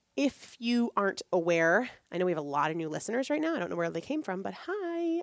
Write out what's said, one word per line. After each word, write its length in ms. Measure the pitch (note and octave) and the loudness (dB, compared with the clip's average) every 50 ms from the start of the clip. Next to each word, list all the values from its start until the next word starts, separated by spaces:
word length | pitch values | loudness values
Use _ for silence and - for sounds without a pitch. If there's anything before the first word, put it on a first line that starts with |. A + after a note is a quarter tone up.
| _ _ _ | _ _ _
If 400 | - C#4+ C4 - - - - - - | 0 0 0 -2 -4 -12 -20 -14 -6
you 320 | A#3 A#3 A#3+ A#3+ A#3 A#3 - | -2 2 2 2 2 2 2
aren't 260 | G3+ G3+ F#3+ - - - _ - | 2 2 2 0 -2 -2 _ 0
aware, 560 | F#3 E3+ F3 E3+ E3 E3 E3 F3 G#3+ B3+ - - - _ - | 2 4 4 4 4 6 6 6 4 4 0 -6 -14 _ -8
I 80 | - F3 | -4 0
know 60 | F3+ | 0
we 80 | F#3 E3+ | 0 0
have 60 | D3+ | 0
a 40 | D3 | -2
lot 300 | C#3+ C#3 D3 D3 D#3 D#3+ | -2 0 2 2 2 0
of 40 | |
new 120 | E3+ D#3+ D#3 | -2 -4 -4
listeners 420 | D#3 D3+ - - A3 B3+ C4+ - | -4 -4 -4 -4 -2 -2 -2 -2
right 100 | D4 D4+ | -2 0
now. 140 | D4+ D#4+ E4 | 0 0 -2
I 60 | A#3+ | -2
don't 100 | F3 F3 | -2 -4
know 60 | F3 | -2
where 120 | E3+ E3+ E3+ | -2 -2 -2
they 120 | E3 E3 | -2 -4
came 240 | E3+ - C#4 D#4 D4+ | -4 -4 -4 -4 -4
from, 180 | - F#3 F#3+ F#3+ | -4 -6 -6 -6
but 120 | G3 F#3 - - | -8 -8 -8 -8
hi, 540 | E4 F#4+ G#4+ F#4 E4+ E4+ E4+ E4+ E4 E4 E4+ | -8 -6 -6 -4 -4 -4 -2 -2 -2 -2 -4